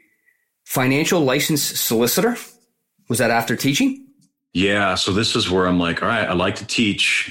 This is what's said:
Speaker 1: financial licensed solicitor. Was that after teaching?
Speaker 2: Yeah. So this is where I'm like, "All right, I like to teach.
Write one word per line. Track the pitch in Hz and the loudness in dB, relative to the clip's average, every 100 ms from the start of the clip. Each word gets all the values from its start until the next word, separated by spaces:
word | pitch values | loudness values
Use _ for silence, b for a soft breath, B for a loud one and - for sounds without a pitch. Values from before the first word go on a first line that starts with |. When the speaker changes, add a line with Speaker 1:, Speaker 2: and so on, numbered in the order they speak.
| b b b b b _ - | b b b b b _ -8
Speaker 1:
financial | 139 131 139 165 180 | -2 2 2 2 2
licensed | 135 143 143 147 - - | 2 0 0 -2 -2 -4
solicitor. | - 113 120 - 226 240 - - _ _ _ _ - | -2 2 2 2 0 -2 -10 -20 _ _ _ _ -6
Was | 113 | 0
that | 113 | 2
after | 117 117 117 | 0 0 -2
teaching? | 139 139 277 - - _ _ _ _ | 0 2 0 -2 -10 _ _ _ _
Speaker 2:
Yeah. | 85 98 104 98 92 | -2 0 2 0 0
So | - | 0
this | 95 113 120 | 0 0 -2
is | 92 | 0
where | 92 90 | 0 2
I'm | 87 | 2
like, | 85 82 | 0 -2
"All | 95 | -2
right, | 113 95 | 0 0
I | |
like | 87 95 107 | 0 0 -2
to | 110 | -4
teach. | - 107 92 - - - | 0 0 0 0 0 -4